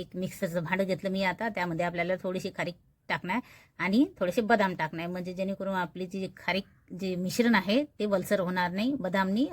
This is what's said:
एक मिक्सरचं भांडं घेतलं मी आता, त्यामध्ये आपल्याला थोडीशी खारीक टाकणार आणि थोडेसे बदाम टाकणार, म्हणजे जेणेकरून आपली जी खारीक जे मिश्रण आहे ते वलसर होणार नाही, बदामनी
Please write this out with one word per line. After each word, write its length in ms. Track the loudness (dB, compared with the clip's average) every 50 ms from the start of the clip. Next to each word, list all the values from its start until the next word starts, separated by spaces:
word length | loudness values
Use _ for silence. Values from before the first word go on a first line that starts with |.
एक 160 | -4 -6 -6
मिक्सरचं 480 | -4 -4 -4 -4 -2 -2 -2 0 -2 -2
भांडं 200 | 0 2 2 2
घेतलं 260 | 2 0 0 0 -2
मी 120 | 0 2 2
आता, 240 | 0 0 0 -2 -4
त्यामध्ये 360 | -2 -2 -2 -2 0 0 0
आपल्याला 280 | 0 0 0 0 0 0 -2
थोडीशी 280 | -2 -2 -4 -2 -4 -4 -4
खारीक 180 | -4 -6 -6 -6 -10 _ _ _ _ _ -4
टाकणार 320 | -4 -4 -2 -2 -4 -4 -4 -6 -12 -20 -20 _ _ -4
आणि 240 | 0 2 4 4 4 4 2 -2
थोडेसे 220 | -2 0 0 0
बदाम 320 | 2 4 4 4 4 2 0
टाकणार, 320 | -2 -4 -4 -4 -6 -6
म्हणजे 280 | -6 -6 -6 -6 -6 -4
जेणेकरून 400 | -4 -4 -4 -4 -4 -4 -2 -2
आपली 320 | -2 -2 -4 -4 -8 -8
जी 220 | -6 -6 -6 -6 -8 -8
खारीक 280 | -8 -4 -2 -2 -2 -2 -6 -12 _ _ -16
जे 220 | -10 -6 -4 -4 -2
मिश्रण 380 | -2 -4 0 2 4 4 6 6
आहे 280 | 4 4 4 2 2 2 0
ते 160 | _ -4 0
वलसर 340 | 2 2 2 2 2 2 2
होणार 300 | 2 2 0 0 0 0
नाही, 240 | 0 0 0 0 0
बदामनी 500 | -2 -2 0 2 2 2 2 2 2 2 0